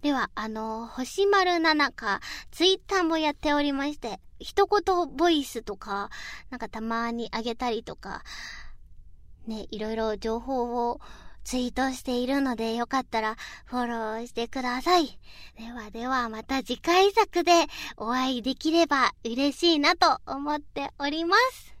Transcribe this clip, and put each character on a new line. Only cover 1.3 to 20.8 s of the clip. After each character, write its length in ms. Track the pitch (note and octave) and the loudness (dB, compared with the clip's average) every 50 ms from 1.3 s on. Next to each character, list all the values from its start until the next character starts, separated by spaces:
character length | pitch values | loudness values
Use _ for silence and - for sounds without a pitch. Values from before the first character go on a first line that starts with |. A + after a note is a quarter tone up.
| G4+ G4 F#4+ F4+ F4 E4+ | 6 6 6 4 4 4
七 320 | D#4+ E4 D#4 D4+ C#4+ C4 | 4 4 4 4 2 0
香、 300 | - - - G#3+ G3 - - - - - - - - | 0 -4 -2 -2 -2 -2 -4 -10 -12 -14 -14 -16 -2
Twitter 500 | - D#4+ F#4 F#4+ F#4+ - - G4+ G4 F4+ | 2 4 4 4 2 0 0 2 2 2
も 160 | D#4+ E4 D#4+ | 4 2 2
や 140 | D#4 D4+ D4 | 2 0 0
っ 20 | |
て 200 | - - D#4 D4 | 0 0 2 2
お 60 | D4 | 2
り 120 | D4 C#4+ C#4 | 2 2 0
ま 140 | C4+ C#4 | -2 -2
し 120 | D4 D4 - | -4 -6 -6
て、 220 | - A#3+ G3+ - _ - - - | -8 -10 -10 -10 _ -20 -18 -16
一 280 | - - - - G4 | -16 -6 2 2 2
言 500 | F4+ - G#4 - - F#4+ F4 F4 C#4 - | 4 4 2 4 4 2 2 2 -2 0
ボ 140 | C4 D#4+ F4 | 2 4 4
イ 120 | E4+ D4+ C#4 | 4 4 0
ス 200 | - - A#3+ A3 | -4 -8 -10 -8
と 140 | - G#3 | -8 -10
か、 340 | - - G#3+ G3+ G3+ G3+ G3+ - - - - - - - - | -10 -8 -6 -6 -6 -6 -6 -10 -12 -12 -12 -14 -14 -14 -12
な 60 | - | -10
ん 20 | B3 | -8
か 80 | A#3 A3+ | -8 -8
た 120 | - A3+ | -8 -6
ま 300 | A3 A3+ A3+ A#3 A#3 A#3 | -4 -4 -2 -2 -2 -2
に 180 | A#3 A#3 A#3 - - | -2 -4 -6 -6 -6
あ 100 | A3+ A3+ | -6 -4
げ 140 | A#3+ A3+ | -4 -4
た 140 | - C4 B3 | -2 -2 -2
り 120 | A3+ A3 A3+ | -2 -2 -4
と 140 | - D#4 | -8 -14
か、 260 | - - - - - - - - - - - - - - - - - - - - - - - - - - - - - - - | -12 -12 -12 -12 -12 -12 -14 -14 -14 -12 -12 -12 -12 -12 -14 -14 -16 -18 -18 -20 -20 -18 -18 -20 -20 -20 -20 -20 -16 -12 -10
ね、 180 | A3 A3 G#3 - - | -10 -10 -10 -10 -8
い 80 | G#3 | -6
ろ 100 | G#3+ G#3+ | -6 -4
い 60 | A3 | -4
ろ 200 | A3 A3 A3 G#3+ | -2 -2 -2 -2
情 220 | G3 - A3 A3 A#3 | -2 -2 -4 -4 -4
報 520 | A#3 B3 C4+ B3+ A#3+ A#3+ A#3+ B3 A#3+ A#3+ | -4 -4 -2 -2 -2 -2 -2 -2 -2 -2
を 100 | A#3+ - - - - - - - - - - | -2 -4 -8 -16 -18 -16 -16 -18 -16 -14 -10
ツ 140 | - - B3+ | -6 -2 -2
イ 20 | B3 B3 | -2 -2
ー 40 | - | 0
ト 200 | - B3+ C4+ C4 | 0 -2 -2 -2
し 100 | B3+ - | -6 -6
て 160 | - B3 B3 | -4 -2 -2
い 80 | B3 | 0
る 140 | B3 C#4 C#4+ | 0 0 0
の 160 | C#4 C4+ B3 | 0 0 -2
で、 180 | G#3+ A3+ A3+ A3+ | -2 -2 -2 -2
よ 120 | A#3 A#3+ | -2 -2
か 120 | - - C4+ | 0 0 -2
っ 60 | B3+ | -2
た 160 | - - A3+ A3 | 0 -2 -2 -2
ら 140 | G#3+ A3 A3 - - - - - | -2 -4 -6 -10 -16 -16 -16 -14
フ 100 | - - B3+ | -8 -4 -4
ォ 80 | B3 | -2
ロ 80 | A#3 A#3 A3+ A3+ G#3+ A3 A3+ A#3 | -2 -2 -4 -4 -4 -6 -6 -8
ー 40 | |
し 60 | A#3+ - | -8 -4
て 160 | - A#3 A#3+ | -4 -4 -4
く 120 | - C#4 | -4 -4
だ 220 | B3+ B3 B3 B3+ C4+ | -4 -2 -2 -2 2
さ 160 | E4 F4+ F4+ | 4 6 6
い。 200 | D#4+ B3+ - - - - - - - - - - | 4 2 -2 -12 -18 -18 -20 -18 -18 -20 -16 -16
で 140 | A3+ A#3 A#3+ | -14 -14 -12
は 180 | A#3+ A3 G#3+ | -12 -14 -12
で 160 | G3 A3+ A#3 | -10 -6 -4
は、 220 | B3+ C4 B3+ A#3+ A#3 | 0 0 0 0 -2
ま 140 | A3 A3 A3 | -4 -8 -6
た 200 | - C#4 C4+ B3 | -2 -2 -2 -2
次 160 | - A#3+ - | -2 -6 -4
回 300 | - - E4+ F#4 F#4+ G4+ G4 | 2 4 6 8 8 6 6
作 300 | - A4 G#4 - F4 F4 | 4 2 4 2 0 6
で 100 | - F4 E4+ D#4 D4+ - - - - - | 6 6 6 6 4 -2 -10 -12 -12 -10
お 160 | - - A3 A#3+ | -8 -4 -2 0
会 240 | B3+ C4 C4 C4 B3 | 0 0 0 0 -2
い 40 | G#3 | -2
で 120 | B3+ C4 | -4 -4
き 160 | - - D#4 D#4 | -2 0 2 4
れ 140 | E4+ E4+ | 4 4
ば 280 | D#4+ D4 C#4 B3+ - - _ - | 4 4 2 2 2 0 _ -6
嬉 320 | A3+ A#3 A#3 C#4 C#4+ C#4 | -6 -2 2 0 0 0
し 60 | - - F4 E4 | 4 4 4 4
い 20 | D4 | 6
な 180 | C#4+ D4+ F4+ | 4 4 4
と 240 | E4+ - E4 C4 - - | 6 6 4 4 2 -2
思 280 | - C4 C4+ C#4+ D4 D4+ | -8 -8 -6 -4 -2 -2
っ 60 | D4+ | -4
て 300 | D4 - - C#4+ | -4 -8 -8 -8